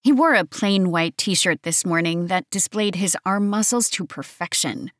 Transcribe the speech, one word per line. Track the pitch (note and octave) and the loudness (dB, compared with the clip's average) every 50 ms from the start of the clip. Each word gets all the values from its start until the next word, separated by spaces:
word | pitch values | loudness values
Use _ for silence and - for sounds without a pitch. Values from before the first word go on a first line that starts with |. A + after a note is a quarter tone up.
He | _ C4 | _ 4
wore | D4 B3+ D#4+ E4 C4+ | 4 6 6 4 4
a | G#3 E3+ | 4 2
plain | - - - G#3+ G3+ G3 F#3+ F#3+ F3+ | 0 -4 -2 0 2 2 2 2 2
white | E3+ E3+ E3 E3 - | 2 0 0 0 -2
t-shirt | - - G#3 F#3 - - F#3 D#3+ D3 - | -4 -2 0 0 2 2 0 0 -2 -4
this | E3 D#3+ - - | -2 -2 -2 0
morning | F3+ E3 E3 E3+ E3+ E3 E3+ F3 | 0 0 0 0 0 0 -2 -2
that | F3 F#3 F3+ F3+ _ | 0 -2 -2 -2 _
displayed | - G3 - - - G#3+ G#3 G3+ F3 | -4 -4 -4 -2 -2 -2 -2 0 0
his | F3 G3 F3 E3+ - _ | 0 -2 -2 -2 -2 _
arm | F#3 G3 G3+ G3+ G3+ | -2 0 0 0 0
muscles | G3+ G#3+ G#3+ - A#3+ A#3+ A#3 - | 0 0 0 0 0 0 0 -2
to | - - F3 | -2 -6 -8
perfection. | C#3 - - - - - - F3 - - - - C#3+ - - - - _ | -8 -8 -12 -14 -14 -10 -10 -8 -4 -2 -2 -2 -2 -4 -6 -10 -12 _